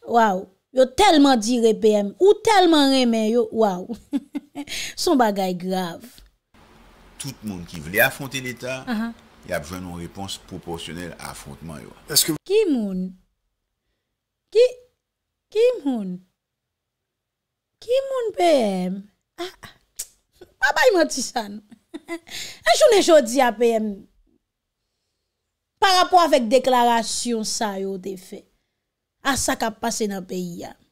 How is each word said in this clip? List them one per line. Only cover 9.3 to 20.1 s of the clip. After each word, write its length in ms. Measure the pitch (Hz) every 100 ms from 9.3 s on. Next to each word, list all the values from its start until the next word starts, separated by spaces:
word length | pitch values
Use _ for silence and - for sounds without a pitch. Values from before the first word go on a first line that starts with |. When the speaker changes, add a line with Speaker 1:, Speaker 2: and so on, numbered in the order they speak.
| _ -
Speaker 2:
y 60 | 87
ap 100 | 76
jwenn 220 | 90 92
yon 140 | 87
repons 340 | 85 - 98 - -
pwoposyonèl 720 | 92 82 85 - 80 87 67
a 140 | 73
afwontman 500 | - - 69 80 76
yo. 140 | 52 - _
Speaker 3:
Est-ce 220 | 147 -
que 100 | 156 -
Speaker 1:
Ki 140 | 403 415
moun? 380 | 262 208 190 185 185 _ _ _ _ _ _ _ _ _ _ _ _ _
Ki, 120 | 403 480 - _ _ _ _ _ _ _
ki 160 | 415 480 480
moun? 400 | 285 247 196 180 _ _ _ _ _ _ _ _ _ _ _ _ _ _ _ _
Ki 160 | - 508 539
moun 180 | 523 466 370
P 140 | 349 294 214 190 185
M? 80 | 196 196 _ _ _
Ah, 80 | 359 - -
ah. 80 | _ _ _ -